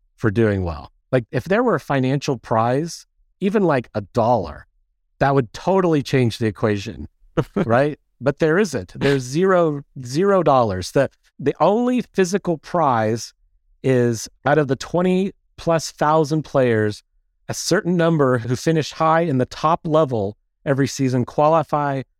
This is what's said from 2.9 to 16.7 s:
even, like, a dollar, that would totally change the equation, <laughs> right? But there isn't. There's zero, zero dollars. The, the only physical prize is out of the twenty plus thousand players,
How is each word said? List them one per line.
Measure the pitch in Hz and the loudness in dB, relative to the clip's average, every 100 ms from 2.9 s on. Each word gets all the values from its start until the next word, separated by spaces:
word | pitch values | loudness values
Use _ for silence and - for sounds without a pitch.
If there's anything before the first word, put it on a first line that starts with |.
| - - _ _ _ | -12 -20 _ _ _
even, | 196 208 | -2 0
like, | 175 135 - | 2 0 -2
a | 110 | -10
dollar, | 101 127 110 120 80 71 - _ _ _ _ _ | -4 0 2 2 -2 -12 -20 _ _ _ _ _
that | 139 | 0
would | 139 120 | 2 -2
totally | - - 190 180 156 | -6 0 2 2 0
change | 120 139 120 - | 0 0 0 0
the | 110 | -4
equation, | 101 113 104 104 87 76 _ _ | 0 -2 -2 -6 -12 -16 _ _
<laughs> | - - | -6 -4
right? | - 160 117 147 143 _ _ | -4 2 2 2 -4 _ _
But | 120 147 | -4 0
there | 160 165 | 2 2
isn't. | 208 127 92 - | 0 -4 -10 -2
There's | 139 139 | 0 0
zero, | 123 147 190 180 165 143 - 143 | -2 0 2 4 2 -2 -10 -16
zero | 123 139 196 196 | -6 -2 2 2
dollars. | 156 131 117 92 92 | 4 4 4 -2 -2
The, | 143 131 - _ _ | 0 0 -4 _ _
the | 131 - | -4 2
only | 160 214 247 247 | 2 2 0 -2
physical | - - 180 190 - 160 | -2 -2 0 0 -4 -6
prize | - 175 151 117 110 117 - _ _ _ _ _ | -4 0 2 2 0 -2 -8 _ _ _ _ _
is | 131 127 120 113 - _ | 0 2 2 -2 -8 _
out | 135 147 | 0 0
of | 135 | 0
the | 135 | -4
twenty | - 170 180 185 190 - _ - | -2 -2 0 0 -2 -6 _ -8
plus | - 165 - | -2 -2 -2
thousand | - 151 160 147 156 | -2 2 2 2 -2
players, | 143 139 127 | -2 0 2